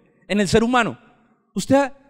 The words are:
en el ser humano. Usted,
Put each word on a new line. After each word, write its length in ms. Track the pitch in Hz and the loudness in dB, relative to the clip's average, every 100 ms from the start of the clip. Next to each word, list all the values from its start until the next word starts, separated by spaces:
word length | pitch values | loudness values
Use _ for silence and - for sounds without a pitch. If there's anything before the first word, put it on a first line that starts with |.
| _ _ - | _ _ -6
en 120 | 202 | -2
el 80 | 196 | 2
ser 160 | 226 | 2
humano. 360 | 226 254 196 113 _ _ _ _ _ 202 | 2 0 -2 -6 _ _ _ _ _ -10
Usted, 360 | - 269 269 - | 0 0 0 -8